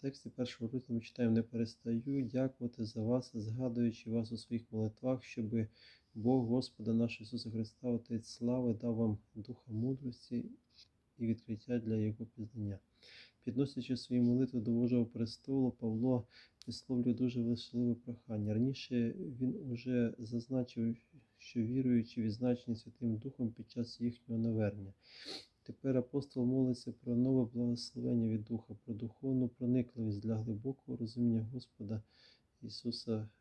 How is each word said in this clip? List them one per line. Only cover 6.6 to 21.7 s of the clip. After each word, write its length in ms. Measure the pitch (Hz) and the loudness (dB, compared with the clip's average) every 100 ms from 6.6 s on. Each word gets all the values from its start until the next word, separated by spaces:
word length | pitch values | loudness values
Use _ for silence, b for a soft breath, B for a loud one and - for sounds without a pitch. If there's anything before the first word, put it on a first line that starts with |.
| 135 - 113 | 0 -4 2
нашого 300 | 113 117 - | 4 2 0
Ісуса 280 | 110 120 117 | -8 -8 -4
Христа, 380 | 110 110 - 123 | -4 -4 -4 -2
Отець 380 | 117 - 113 - | -2 -2 -6 -6
слави, 460 | - 120 127 123 | -4 0 2 2
дав 220 | 107 120 110 | 0 0 2
вам 220 | 113 104 - 110 | 2 2 -4 -12
духа 360 | 101 117 - | -12 -12 -6
мудрості 760 | 110 123 135 131 - - 120 - - _ B B _ _ - | -2 0 -2 -6 -10 -6 -4 -6 -10 _ B B _ _ -4
і 100 | 113 | -2
відкриття 520 | 110 - 107 - 123 | -2 -4 -8 -2 -2
для 160 | 113 110 | 0 0
Його 300 | 107 110 117 | 0 -2 -8
пізнання". 540 | - 107 117 101 92 _ B B B B B | -10 -10 -6 -6 -6 _ B B B B B
Підносячи 540 | 127 123 139 131 120 123 | -4 0 0 0 -4 -4
свої 240 | - 123 | 0 4
молитви 380 | 120 123 127 123 | 4 4 2 0
до 120 | 113 | 0
Божого 340 | 117 120 123 113 | 2 4 4 2
престолу, 640 | 107 113 - - 135 127 | 0 -4 -4 -2 2 2
Павло 560 | - 113 110 127 123 - B B B - | 0 -2 0 2 2 0 B B B -12
висловлює 460 | - - 123 120 | -10 -2 0 2
дуже 280 | 117 123 123 | 2 2 2
важливе 540 | 117 120 - 120 120 117 | 0 0 -2 0 2 0
прохання. 580 | - 120 - 107 104 | -4 -12 -6 -2 0
Раніше 600 | 107 131 135 - 123 117 190 - 123 | 2 2 0 -2 0 0 -2 -8 -2
він 320 | 127 208 139 | -2 -2 -4
уже 420 | 117 127 123 117 - | -6 0 2 2 0
зазначив, 800 | 110 117 - 131 123 120 117 113 _ - _ _ | -6 -4 -2 -2 -2 -2 -2 -2 _ -20 _ _
що 240 | - 120 | -8 -2
віруючі 600 | 110 | 0